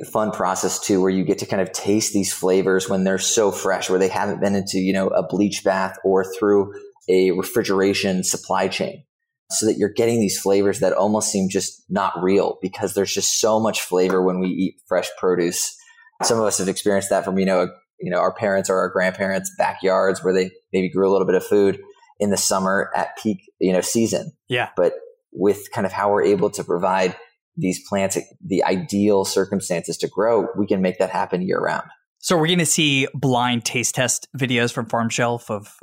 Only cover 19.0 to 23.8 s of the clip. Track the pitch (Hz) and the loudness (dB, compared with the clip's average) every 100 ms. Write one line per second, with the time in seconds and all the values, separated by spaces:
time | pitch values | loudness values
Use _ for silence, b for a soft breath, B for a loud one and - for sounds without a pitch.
19 | 92 92 95 95 95 - 92 - 92 95 | 0 -2 -4 -4 -6 -2 -2 0 0 2
20 | 95 92 92 92 92 - _ 95 92 92 | 2 0 0 0 0 -6 _ -2 0 2
21 | 95 95 92 - - - 196 - B B | 2 2 2 0 2 4 4 0 B B
22 | B B 104 98 - 98 95 98 - - | B B -2 0 0 0 0 0 0 -4
23 | - - 113 95 - - 92 90 | -4 -4 -4 -4 -8 -2 0 2